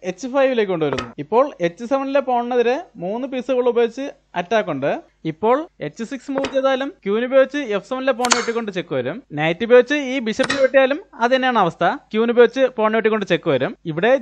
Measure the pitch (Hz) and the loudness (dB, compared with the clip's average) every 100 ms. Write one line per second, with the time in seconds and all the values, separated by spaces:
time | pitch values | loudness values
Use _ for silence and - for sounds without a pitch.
0 | 185 180 262 277 269 240 202 175 147 131 | -10 -8 -4 0 2 2 0 0 0 -2
1 | 120 131 143 226 285 - 170 170 233 269 | -6 -12 0 0 0 -2 -4 -4 -4 -2
2 | 269 277 262 240 240 247 233 277 359 185 | 0 -2 0 -2 0 0 0 -2 -6 -10
3 | 175 226 262 254 240 247 247 233 233 233 | -6 -6 -6 -6 -2 0 2 2 0 -2
4 | 285 - _ 175 175 226 180 139 143 254 | -10 -12 _ -8 -2 -2 0 -2 -2 -4
5 | - _ 160 156 214 262 330 - 151 151 | -8 _ -10 -2 0 0 -2 -10 -10 -8
6 | 226 269 - 269 269 269 269 262 277 - | -10 -10 -6 -4 -2 0 0 0 -4 -8
7 | 196 214 247 269 269 294 254 202 - 262 | -4 -2 2 4 4 0 -4 -4 -4 -2
8 | 269 233 247 240 226 226 214 180 160 139 | -2 0 0 0 -4 -6 -6 -6 -4 -4
9 | 123 202 - 151 160 175 220 247 247 294 | -4 -8 -10 -4 -2 -2 6 6 6 0
10 | 262 269 220 214 254 269 262 277 262 302 | -2 -4 -4 -2 -2 0 2 4 2 0
11 | 427 269 240 262 254 233 175 - 175 269 | -8 -4 0 2 2 2 0 2 0 -2
12 | - 214 233 240 233 262 262 254 214 220 | -4 -2 2 6 4 4 0 2 0 2
13 | 220 214 196 170 170 131 147 269 170 156 | 2 0 0 0 2 0 0 -4 -8 0
14 | 214 269 | 2 2